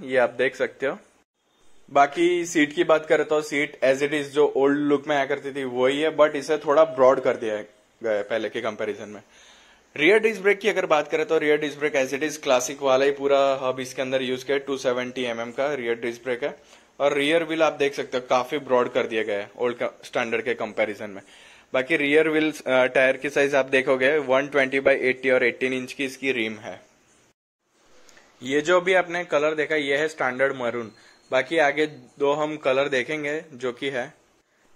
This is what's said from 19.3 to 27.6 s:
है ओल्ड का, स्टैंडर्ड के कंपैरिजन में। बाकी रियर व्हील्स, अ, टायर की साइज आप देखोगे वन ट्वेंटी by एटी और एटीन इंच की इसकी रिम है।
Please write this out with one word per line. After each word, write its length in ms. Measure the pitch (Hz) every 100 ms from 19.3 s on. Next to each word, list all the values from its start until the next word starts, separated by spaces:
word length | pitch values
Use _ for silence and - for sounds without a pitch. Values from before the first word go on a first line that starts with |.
| 101
है 120 | 107 -
ओल्ड 180 | 123 120
का, 140 | 127 -
स्टैंडर्ड 380 | - 139 117 113
के 120 | 113
कंपैरिजन 560 | 117 110 104 107 101 107
में। 120 | 98 - - - - _
बाकी 220 | 131 127 160
रियर 320 | 143 151 160
व्हील्स, 320 | 156 156 147
अ, 260 | - 131 127
टायर 300 | 135 131 131
की 140 | 147
साइज 240 | 147 143
आप 120 | 139 135
देखोगे 520 | 135 131 131 131 156
वन 300 | 131 131 143
ट्वेंटी 320 | 143 131 135
by 80 | 135
एटी 420 | 135 127 127 131
और 140 | 127
एटीन 280 | 123 113 131
इंच 200 | 131 127
की 120 | -
इसकी 280 | 135 - 135
रिम 200 | 123 110
है। 280 | 107 110 95 - _ _ _ _ _ _ _